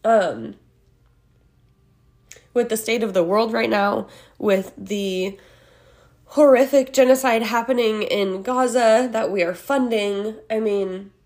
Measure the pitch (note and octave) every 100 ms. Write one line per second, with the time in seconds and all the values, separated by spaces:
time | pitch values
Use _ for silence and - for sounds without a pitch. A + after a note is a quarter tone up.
0 | A3 A3+ F3 A2+ A2 G2+ _ _ _ _
1 | _ _ _ _ _ _ _ _ _ _
2 | _ _ _ - _ A#3+ A#3 A3 - A3
3 | G#3+ F#3 E3+ G#3 A3+ A3+ A3+ G#3 G3+ G#3+
4 | G#3 - - _ G#3 F#3+ F#3+ - G3 G#3
5 | G3 F#3 F#3+ G3 _ _ _ _ _ _
6 | _ _ _ - D4 B3 C4+ C#4+ C4 C4+
7 | B3+ C4 C4 A3+ A3 A#3 A3+ B3 A3 G#3+
8 | G#3 G#3 G3 F#3+ G3 B3+ B3+ A#3+ A3+ A3+
9 | B3+ A3 A3 G3 E3+ F3 - C#4 B3 A3+
10 | G3+ G3+ G#3+ G#3+ - A3 A3 G3+ F#3+ F#3
11 | G3 _